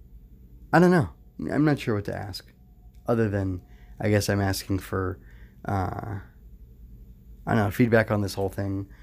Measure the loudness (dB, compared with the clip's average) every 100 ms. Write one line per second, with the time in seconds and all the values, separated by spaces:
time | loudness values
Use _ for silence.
0 | -20 -20 -20 -20 -20 -20 2 6 6 6
1 | 2 -4 -20 -12 -4 2 2 2 0 -2
2 | -2 -6 -8 -12 -16 -20 -20 -20 -20 -10
3 | -2 0 0 0 -2 -6 -10 -20 -18 -4
4 | 2 2 2 0 0 -2 -2 -4 -4 -4
5 | -4 -8 -14 -20 -20 -14 -4 -2 -2 -6
6 | -10 -10 -14 -20 -20 -20 -20 -20 -20 -20
7 | -20 -20 -20 -12 -2 0 2 2 4 4
8 | 4 0 -2 -2 -4 -4 -4 -4 -8 -14